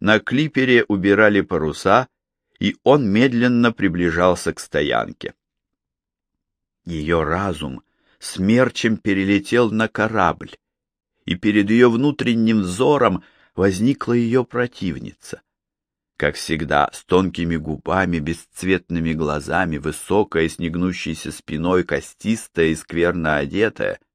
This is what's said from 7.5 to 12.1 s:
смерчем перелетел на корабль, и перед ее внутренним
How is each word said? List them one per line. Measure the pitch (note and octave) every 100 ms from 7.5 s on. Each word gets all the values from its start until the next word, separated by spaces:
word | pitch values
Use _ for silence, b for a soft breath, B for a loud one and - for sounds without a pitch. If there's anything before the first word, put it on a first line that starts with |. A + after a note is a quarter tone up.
| D#2 D2 B1+ _ _ _ _
смерчем | - - F#2+ A#2+ B2+ - A#2 G#2+
перелетел | G#2+ F#2+ F#2+ G2+ G2 A#2+ A#2
на | A2 A2
корабль, | - A2 A2 F2 - - - _ _ _ _ _ _
и | -
перед | F2+ G#2+ G#2 G2+
ее | A2+ B2
внутренним | A#2 C#3+